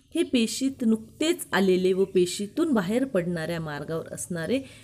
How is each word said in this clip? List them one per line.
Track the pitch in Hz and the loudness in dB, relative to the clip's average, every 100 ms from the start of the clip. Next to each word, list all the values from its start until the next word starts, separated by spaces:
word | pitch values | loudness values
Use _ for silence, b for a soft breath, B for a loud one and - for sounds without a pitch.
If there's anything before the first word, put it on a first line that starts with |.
| b | b
हे | 320 | -2
पेशीत | 277 254 220 - 269 269 226 | 2 2 2 0 -4 0 2
नुकतेच | 220 - - 311 - - | 2 0 -2 0 0 0
आलेले | 180 190 185 185 | 2 4 4 4
व | 185 | 2
पेशीतून | 190 190 175 - 202 - 330 | 2 2 2 0 -6 -2 2
बाहेर | 226 180 233 | 2 2 0
पडणाऱ्या | 269 185 170 170 160 170 | 0 0 -2 -2 -4 -4
मार्गावर | 156 143 147 160 - | -6 -8 -6 -6 -6
असणारे | - - 170 160 254 262 B | -10 -8 -6 -2 -4 -4 B